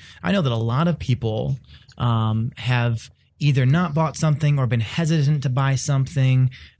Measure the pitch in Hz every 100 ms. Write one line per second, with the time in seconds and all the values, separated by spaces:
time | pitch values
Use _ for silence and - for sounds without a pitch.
0 | - - 170 196 135 113 113 127 170 156
1 | - 120 113 110 139 135 - - - -
2 | 120 113 110 110 117 - 123 123 120 113
3 | - - _ _ 143 139 127 160 180 147
4 | 156 - 160 147 151 143 127 120 104 -
5 | 165 160 139 151 135 127 139 131 - 135
6 | 135 139 131 127 127 - -